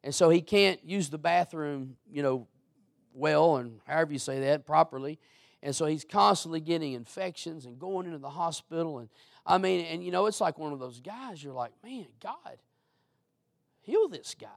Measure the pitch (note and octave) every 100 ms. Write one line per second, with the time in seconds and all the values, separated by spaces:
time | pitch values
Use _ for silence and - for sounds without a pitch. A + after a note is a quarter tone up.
0 | C#3+ C#3 E3 F3 E3 G3+ G3 E3 D#3 G3
1 | D3 D3+ E3 F3 F3 E3 D3+ C#3+ C3 B2
2 | _ C#3+ C#3+ C3 A2 _ _ _ _ _
3 | _ C3 D3+ D3+ E3 C#3+ A#2+ A2+ - D3+
4 | D#3+ C#3+ - C3+ C3+ D3 C3+ D#3 D#3+ C3+
5 | C#3 D#3 _ _ _ _ C#3+ C3+ D#3 D#3
6 | - G3+ G3+ F#3 E3 D#3+ D#3 E3+ D3+ B2
7 | A#2 - F#3 E3 E3+ D#3+ B2 B2 F3+ F#3+
8 | F3+ D#3 C3+ D3 E3+ D3+ _ E3 E3 C#3
9 | A2+ _ _ _ - F3+ F#3+ F#3 E3 E3
10 | F3+ F3+ G#3+ G#3 F#3 D3+ D#3 C#3+ B2+ A#2+
11 | C#3 A3+ C4 E3+ C#3 B2+ A#2+ _ A3 C4
12 | C#3+ A2+ G3 D4+ - - _ _ _ _
13 | _ _ _ _ _ _ _ _ - G4
14 | G4 E3+ - - G#2